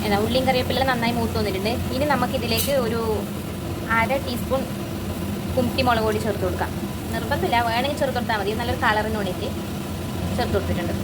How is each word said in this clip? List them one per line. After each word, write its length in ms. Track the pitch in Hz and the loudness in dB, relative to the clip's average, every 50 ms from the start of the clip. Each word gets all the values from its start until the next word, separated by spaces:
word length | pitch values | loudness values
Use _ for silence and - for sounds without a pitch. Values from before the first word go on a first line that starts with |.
| 196 | 2
എന്നാ 140 | 214 202 202 220 | 2 2 2 2
ഉള്ളിയും 220 | 233 240 262 262 - | 2 2 2 4 4
കറിവേപ്പിലയും 400 | 262 254 247 - 247 247 269 269 | 2 2 2 0 0 2 2 2
നന്നായി 220 | 254 233 233 233 240 240 | 2 2 2 0 2 2
മൂത്ത് 180 | 226 214 - 226 | 0 0 0 0
വന്നിട്ടുണ്ട്. 320 | 214 202 190 185 190 214 240 247 - - 240 | 0 0 0 0 0 0 0 0 -2 -2 0
ഇനി 100 | 262 285 302 277 | 0 2 2 2
നമുക്കിതിലേക്ക് 600 | 254 254 240 - 254 240 226 226 226 - 262 285 269 240 | 2 2 0 0 -2 0 0 0 0 2 2 2 2 2
ഒരു 160 | 220 226 233 226 220 214 202 202 202 - - - - - - - - - - - - 226 226 | 2 0 0 0 0 0 -2 -2 -4 -6 -6 -6 -6 -6 -6 -6 -6 -6 -6 -2 2 2 2
അര 120 | 226 214 262 277 - | 4 2 0 0 0
ടീസ്പൂൺ 380 | 262 240 226 - - 247 269 262 226 - - - - - - - - - - - - - - - - - | -2 -2 -2 0 0 0 0 0 -2 -4 -6 -6 -6 -6 -6 -4 -4 -4 -4 -4 -4 -4 -4 -4 0 0
കുമ്പിട്ടി 260 | 262 247 240 - - 254 247 | 2 0 2 2 2 4 4
മുളക് 160 | 233 226 220 | 4 4 2
പൊടി 120 | 220 214 214 - | 2 0 0 0
ചേർത്ത് 200 | 214 196 196 196 | 0 0 0 0
കൊടുക്കാം. 240 | 180 175 - 175 - - - - - - - - - | -2 0 -2 -4 -4 -4 -6 -6 -6 -6 -6 -6 -4
നിർബന്ധമില്ല, 440 | 226 226 220 - 277 - 370 349 262 233 240 233 | -4 -4 -2 -2 0 0 2 2 4 4 4 4
വേണമെങ്കിൽ 300 | 226 233 254 285 294 - | 2 2 0 0 0 0
ചേർത്ത് 180 | 302 262 247 247 | 0 0 0 -2
കൊടുത്താൽ 220 | 220 202 226 208 | 0 0 0 0
മതി. 160 | 196 202 220 226 | 0 0 -2 -2
നല്ലൊരു 180 | 240 233 214 - - | -2 -2 -2 2 2
കളറിന് 320 | 233 214 214 214 214 214 214 | 2 4 2 2 0 0 0
വേണ്ടിയിട്ട് 280 | 202 185 180 - 196 247 - - - - - - - - - - - - - - - - - 214 | 0 -2 -2 -2 -4 -4 -4 -6 -6 -6 -6 -6 -6 -6 -6 -6 -6 -6 -4 -4 -2 -2 0 0
ചേർത്ത് 160 | 214 208 208 | 0 2 2
കൊടുത്തിട്ടുണ്ട്. 380 | 196 - - 196 202 208 196 - - | 0 2 2 0 0 0 -2 -2 -2